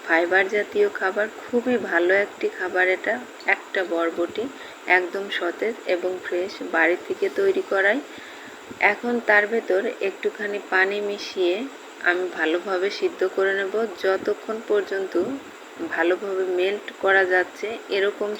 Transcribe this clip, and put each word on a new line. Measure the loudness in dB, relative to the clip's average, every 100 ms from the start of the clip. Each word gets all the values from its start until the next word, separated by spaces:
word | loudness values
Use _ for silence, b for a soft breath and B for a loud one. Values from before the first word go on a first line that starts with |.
| 2
ফাইবার | 2 4 4 4
জাতীয় | 2 0 2 2 2
খাবার, | -2 0 -2 -4
খুবই | -2 0 2 0 2
ভালো | 4 6 4
একটি | 2 -2 -4 -2
খাবার | -2 2 4 2
এটা, | 0 -2 -6 -6 -2
একটা | -2 -2 -4 0
বরবটি, | 0 0 0 -4 -2 -6 -8 B B 2 2
একদম | 2 -4 -4 -4
সতেজ | -2 -2 -4 -4 -2
এবং | 0 0 -4
ফ্রেশ, | -4 -2 -4 -6 -2
বাড়ি | 2 4 2 -2
থেকে | -2 -2 2
তৈরি | 2 2 2
করাই। | 2 4 2 -2 B B B B B B 0 2
এখন | 2 0 0 4
তার | 4 4
ভেতর | 0 2 2 0 -2 -4
একটুখানি | -2 -4 -4 -4 -4 0
পানি | 2 4 2 -2
মিশিয়ে | -4 -6 0 2 2 -2 -10 -16 -4 0
আমি | 0 0 -2
ভালোভাবে | 0 0 0 -2 -2 0
সিদ্ধ | -2 0 0 2
করে | 0 0
নেব। | -2 -2 -2 -2
যতক্ষণ | 0 0 0 -4 -4 -6 0
পর্যন্ত | 0 2 -2 -2 0 -2 -4 -10 -18 -16 -10 -4
ভালোভাবে | 0 2 0 -2 -2 0 2
মেল্ট | 0 -2 -8 -2
করা | 4 4 6
যাচ্ছে | 4 2 -4 -8 -6 -4 0
এরকম | 0 0 -4